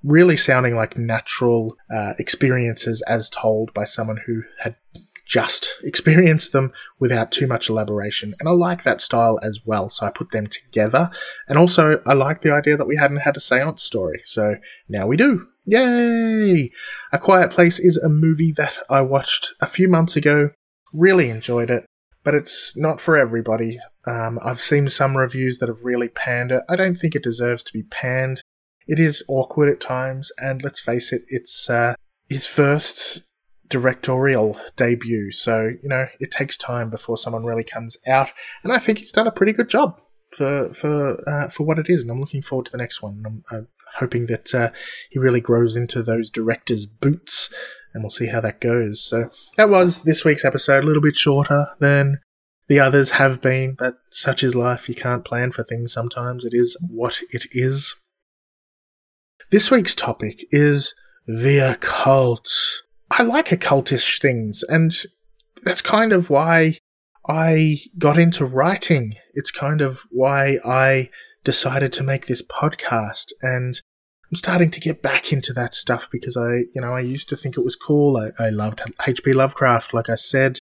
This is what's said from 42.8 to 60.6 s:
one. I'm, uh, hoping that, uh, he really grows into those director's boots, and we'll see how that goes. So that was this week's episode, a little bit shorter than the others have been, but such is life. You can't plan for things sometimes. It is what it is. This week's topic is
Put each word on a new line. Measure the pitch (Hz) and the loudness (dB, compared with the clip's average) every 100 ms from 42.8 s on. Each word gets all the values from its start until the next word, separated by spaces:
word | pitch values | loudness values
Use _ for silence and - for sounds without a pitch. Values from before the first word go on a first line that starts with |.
| 117 - | -10 -10
one. | 104 101 | -12 -12
I'm, | 107 110 - | -12 -12 -12
uh, | 113 113 _ - - | -14 -14 _ -18 -8
hoping | 127 120 117 | -4 -4 -4
that, | 113 - | -6 -4
uh, | 127 120 - - - - | -2 -2 -4 -16 -16 -8
he | 139 | 0
really | 127 123 | 2 2
grows | 117 117 117 117 | 2 2 2 0
into | 120 123 | -4 -4
those | 113 113 110 | -2 -2 -4
director's | - 113 117 - 113 104 | -4 -2 -2 -2 -4 -4
boots, | 110 139 160 - - - - - - - | _ -2 -2 0 -2 -2 -6 -16 -18 -16
and | 110 | -10
we'll | 107 | -10
see | - 113 | -6 -4
how | 113 | -2
that | 110 - | -4 -4
goes. | 120 120 113 104 | 0 0 0 -4
So | - 117 117 - - - | -4 -4 -4 -10 -12 4
that | 214 | 6
was | 196 180 170 | 8 6 2
this | 160 160 | 0 2
week's | 160 147 | 2 2
episode, | 139 - - 139 | 2 0 2 2
a | 147 | 4
little | 151 | 2
bit | 151 - | 2 2
shorter | - 139 147 143 147 - | 2 2 2 0 0 0
than | 143 143 139 139 _ _ _ _ _ | 2 4 2 -2 _ _ _ _ _
the | 139 | 6
others | 135 143 139 | 6 6 4
have | - 135 127 | 4 2 2
been, | 131 131 131 135 | 0 0 -2 -4
but | 127 123 _ | -6 -6 _
such | - 139 131 | -8 -4 0
is | 131 | 0
life. | 120 120 123 - | 0 0 -2 -6
You | |
can't | 120 127 123 | -8 -4 -4
plan | 120 120 123 | -4 -4 -4
for | - | -4
things | 113 117 117 | -8 -6 -6
sometimes. | 120 117 123 120 123 | -6 -6 -6 -8 -8
It | 120 | -2
is | 120 120 - | 0 0 -2
what | 175 113 123 - - | -8 -6 -6 -6 -8
it | 117 - | -10 -8
is. | 123 131 139 139 - _ _ _ _ _ _ _ _ _ _ _ _ _ _ _ | -4 -2 -2 -4 -6 _ _ _ _ _ _ _ _ _ _ _ _ _ _ _
This | 208 - | 4 6
week's | 262 190 | 4 2
topic | - - 110 - - - | -2 -6 -6 -8 -10 0
is | 143 | 2